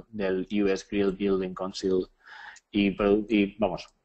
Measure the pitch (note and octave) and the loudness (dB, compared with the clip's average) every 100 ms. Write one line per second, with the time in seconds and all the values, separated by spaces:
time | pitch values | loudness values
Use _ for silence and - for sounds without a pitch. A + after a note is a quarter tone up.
0 | - A2 F#2+ F#2+ F#2 G#2 G2+ F#2+ - G2+ | -10 -4 -2 -2 -2 0 2 0 -2 0
1 | G2 F#2 G2+ F#2+ F#2 F#2 F#2+ - G2 F#2 | 0 0 0 0 -2 -6 -8 -4 0 0
2 | F#2 _ - - - - _ G#2 G2+ F2+ | -2 _ -20 -20 -18 -20 _ 0 2 2
3 | G#2 G#2 G#2+ G#2+ G2+ - G2+ E2+ - _ | 2 2 2 2 2 0 -2 -2 -10 _